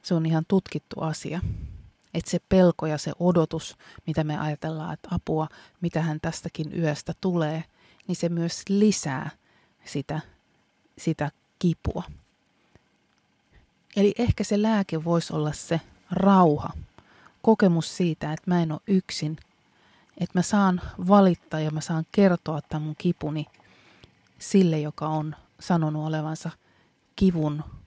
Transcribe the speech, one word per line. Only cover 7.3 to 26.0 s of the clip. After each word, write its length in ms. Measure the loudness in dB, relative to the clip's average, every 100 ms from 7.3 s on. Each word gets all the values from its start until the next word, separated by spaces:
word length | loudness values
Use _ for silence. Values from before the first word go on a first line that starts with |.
| 0 -2 -4 -8 _ _ _ -8
niin 80 | -4
se 140 | -2
myös 340 | -2 -4 -6 -2
lisää 600 | 4 4 2 -4 -6 -8 -14 _ _ _ _ -10
sitä, 340 | -10 -6 -8 -10 _ _ _ _ _ _ -8
sitä 340 | -6 -2 -4 _ _ _
kipua. 440 | -2 0 -4 -6 -10 -18 _ _ _ _ _ _ _ _ _ _ _ _ _ _ _ _ _ 2
Eli 180 | 2 2
ehkä 260 | 0 0
se 180 | 0 0
lääke 420 | 2 0 0 -4
voisi 300 | 0 0 0
olla 200 | -4 -4
se 280 | -4 -4 -4 -4 _ _
rauha, 640 | 2 6 8 6 4 -4 -10 -16 -20 _ _ -20 _
kokemus 560 | 2 6 6 4 -2 -2
siitä, 360 | -2 -2 -6
että 180 | -6 0
mä 100 | 2
en 100 | 2
oo 80 | -4 0
yksin, 500 | 0 0 -6 -6 -6 _ _ _ _ _ _ _ -8
että 220 | -2 0
mä 20 |
saan 400 | 2 4 2 0 -6 -6 6
valittaa 520 | 8 8 4 _ -4
ja 120 | -4
mä 100 | -4
saan 240 | -4 -4 -2
kertoa 500 | 4 4 4 -2 -6
tämän 220 | -6 -6
mun 120 | -6 -4
kipuni 500 | -2 -2 -4 -6 -8 _ _ _ _ _ -20 _ _ _
sille, 400 | 2 4 4 2
joka 280 | -4 -6 -4
on 280 | -2 -4 -10 _ _
sanonut 460 | 0 0 2 -2